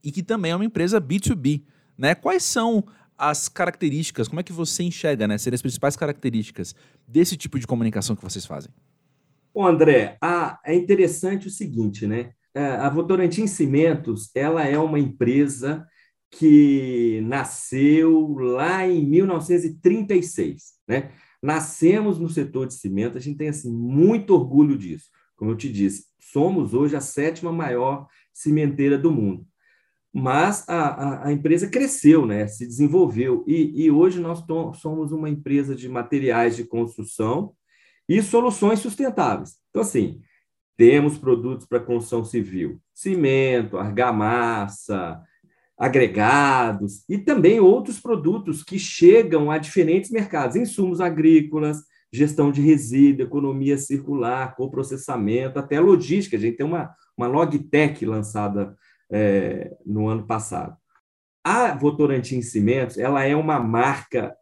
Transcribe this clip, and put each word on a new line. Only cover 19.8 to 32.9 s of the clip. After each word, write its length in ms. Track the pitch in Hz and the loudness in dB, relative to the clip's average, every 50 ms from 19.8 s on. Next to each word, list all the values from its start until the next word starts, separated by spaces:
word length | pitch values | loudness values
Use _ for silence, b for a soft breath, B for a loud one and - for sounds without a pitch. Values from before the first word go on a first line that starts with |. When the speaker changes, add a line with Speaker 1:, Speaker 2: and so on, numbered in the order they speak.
| - 180 208 226 208 196 202 | 2 2 2 2 -2 0 0
Speaker 2:
e 80 | 180 175 | 0 0
seis, 500 | - - - 90 76 - - - - _ _ _ | -2 -6 -6 -6 -6 -6 -12 -18 -20 _ _ _
né? 240 | - 110 135 139 143 B B B B B B - | -4 -4 -4 -4 -6 B B B B B B -4
Nascemos 760 | 143 156 156 151 - - - 160 165 196 214 214 208 185 160 | -2 -2 -2 -4 -6 -4 2 2 4 4 4 2 -2 -2 -2
no 100 | 170 165 | -4 -4
setor 380 | - 156 139 - - 131 131 | -4 -4 -6 -4 -4 -6 -6
de 80 | 127 - | -6 -8
cimento, 420 | - - 101 95 98 110 120 120 | -10 -8 -6 -4 -2 -4 -4 -6
a 40 | 127 | -8
gente 160 | 127 143 147 | -10 -10 -8
tem, 120 | 143 151 151 | -6 -6 -6
assim, 220 | 147 151 131 123 | -6 -8 -8 -8
muito 640 | 117 117 117 120 131 143 170 202 226 226 - - 190 | -6 -6 -6 -2 2 6 6 6 6 2 2 4 4
orgulho 440 | 151 127 127 131 143 151 147 135 | 4 4 4 4 4 4 4 2
disso. 320 | 98 95 87 80 78 - _ _ _ _ _ _ | -4 -6 -10 -12 -14 -16 _ _ _ _ _ _
Como 160 | _ 107 107 | _ -4 -4
eu 40 | 117 | -4
te 160 | 107 - 139 | -4 -6 -8
disse, 340 | 110 101 98 95 95 - - _ _ _ | -4 -2 -2 -2 -2 -6 -16 _ _ _
somos 540 | _ - - 143 147 190 196 175 131 104 110 | _ -6 -2 0 0 2 2 0 -2 -2 0
hoje 220 | 127 147 147 147 | 0 0 0 -2
a 60 | 139 | -4
sétima 500 | 131 - - - 143 160 165 165 175 170 | -8 -6 -6 -4 -4 -4 -4 -6 -8 -6
maior 560 | 165 165 160 135 123 120 123 131 139 139 - b b b b b b | -6 -6 -4 -4 -4 -2 -2 -2 -4 -6 -10 b b b b b b
cimenteira 640 | - - 151 147 156 151 143 139 139 139 143 143 | -8 -2 0 0 2 2 0 0 0 0 2 2
do 140 | 135 139 165 | 2 2 0
mundo. 340 | 156 123 107 101 92 85 - _ _ _ _ _ _ _ _ _ _ _ _ _ _ | 2 2 0 -2 -4 -6 -12 _ _ _ _ _ _ _ _ _ _ _ _ _ _
Mas 500 | - 131 127 131 147 165 196 208 - - - | -4 -2 0 0 2 0 0 -2 -4 -6 -6
a, 60 | 170 | -4
a, 520 | 170 156 143 143 - 139 139 139 - - | -2 -2 -2 -4 -4 -6 -6 -6 -6 -4
a 60 | 143 147 | -4 -4
empresa 340 | 143 - 156 160 170 190 | -2 2 2 2 2 0
cresceu, 580 | 196 - 254 277 262 - - - 147 160 160 135 | -2 0 -2 -2 -2 -4 4 6 6 6 6 4
né? 200 | 110 104 104 104 | 0 -2 -2 -4
Se 220 | 104 104 - 120 | -6 -8 -12 -14
desenvolveu. 760 | 123 117 123 147 147 | -12 -2 0 0 2